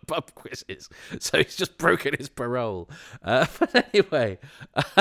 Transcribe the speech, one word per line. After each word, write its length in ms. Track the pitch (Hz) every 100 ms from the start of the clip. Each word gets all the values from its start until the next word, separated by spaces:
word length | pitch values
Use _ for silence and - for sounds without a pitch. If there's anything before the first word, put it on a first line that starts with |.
| -
pub 300 | 160 - -
quizzes." 540 | 110 123 - - - - - -
So 180 | - 160
he's 180 | - -
just 220 | 185 -
broken 360 | 165 180 139 143
his 140 | 143
parole. 600 | - 120 123 117 92 85 147 - -
Uh, 220 | - 123 160
<laughs> 60 | -
but 340 | 311 - -
anyway, 440 | 208 185 151 113 92 - - - -
<laughs> 0 | - -